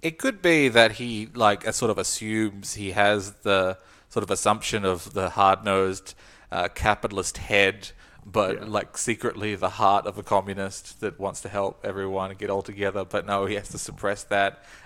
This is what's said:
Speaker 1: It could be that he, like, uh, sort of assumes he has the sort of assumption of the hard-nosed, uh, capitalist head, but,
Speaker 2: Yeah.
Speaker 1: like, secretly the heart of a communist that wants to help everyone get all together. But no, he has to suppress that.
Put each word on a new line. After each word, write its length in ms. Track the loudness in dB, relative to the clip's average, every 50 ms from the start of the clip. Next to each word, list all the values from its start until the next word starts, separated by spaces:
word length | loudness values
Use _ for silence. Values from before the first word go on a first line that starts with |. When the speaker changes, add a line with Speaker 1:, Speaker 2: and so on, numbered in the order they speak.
Speaker 1:
It 160 | -6 -6 -4
could 240 | -2 -4 -4 -2 2
be 280 | 4 4 6 6 6 6
that 240 | 8 8 6 6 4
he, 360 | -2 -8 -6 -6 -6 -8 -8 0
like, 320 | 4 4 4 4 4 -2
uh, 40 | -4
sort 200 | -2 0 0 0
of 80 | 0 0
assumes 720 | -2 -4 -4 -4 -4 -2 0 0 0 -2 -4 -8 -12 -12 -10
he 160 | -8 -8 -4 2
has 380 | 4 4 4 4 2 0 -6 -10 -6 0
the 340 | 2 4 4 4 2 -2 -6 -12 -20 -20 -20 _ _
sort 140 | -4 -4 -2
of 80 | -2
assumption 540 | -2 0 2 2 2 2 0 -4 -2 0 0
of 280 | 0 0 0 -4 -6 -4
the 160 | -2 -2 -2
hard-nosed, 840 | 2 4 6 6 6 4 2 0 2 2 2 2 -2 -4 -10 -16 -20 -20 -20 -20 -20 -20 -14 -8
uh, 180 | -4 -4 -4 -4
capitalist 680 | -4 0 2 2 2 2 -2 -6 -4 -4 -4 -4 -6
head, 540 | -8 -4 2 4 4 4 4 2 -2 -10 -20 -20 -20 -20 -20 -20 -20 -14
but, 300 | -4 0 0 2 0 0
Speaker 2:
Yeah. 100 | -4 -6 -4
Speaker 1:
like, 280 | -4 -4 -4 -4 -8
secretly 560 | -6 -2 -2 -2 -2 -2 -4 -4 -4 -6 -6 -4
the 160 | -2 -2 -4
heart 380 | 0 2 4 4 4 4 2
of 100 | -2 -8
a 60 | -8 -4
communist 760 | 0 0 0 0 0 -6 -6 -6 -8 -8 -12 -16 -16 -14 -8
that 180 | -8 -8 -6 -4
wants 220 | -6 -6 -6 -6
to 80 | -12 -8
help 300 | -4 -2 -4 -4 -4 -6 -8
everyone 480 | -8 -6 -4 -4 -4 -4 -4 -4 -6 -8
get 160 | -8 -6 -4
all 140 | -4 -4 -4
together. 420 | -6 -6 -4 -4 -2 -2 -4 -6
But 220 | -4 -4 -4 -2
no, 180 | -2 -2 -2 -2
he 80 | -2 -4
has 160 | -6 -6 -8
to 80 | -12
suppress 460 | -12 -10 -12 -10 -6 -4 -4 -4 -4 -4
that. 380 | -2 0 2 2 0 -2 -6 -20 -20 -20 -20 -18